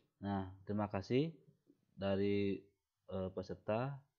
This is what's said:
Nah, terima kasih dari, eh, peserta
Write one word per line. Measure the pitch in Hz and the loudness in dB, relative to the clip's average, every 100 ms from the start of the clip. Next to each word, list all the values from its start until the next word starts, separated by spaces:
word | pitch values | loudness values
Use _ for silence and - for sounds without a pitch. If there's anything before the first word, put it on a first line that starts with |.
| _ _ | _ _
Nah, | 98 98 95 95 | -2 -2 -2 -8
terima | - 104 104 | -4 -2 0
kasih | 98 95 123 160 165 - _ _ _ _ - | -2 2 2 2 -2 -18 _ _ _ _ -4
dari, | 190 98 101 202 202 - - _ _ _ - | 0 2 4 4 2 0 -6 _ _ _ -8
eh, | 95 92 | -4 -4
peserta | 92 92 90 - 107 131 139 - | -4 -8 -8 -2 -2 -2 -6 -14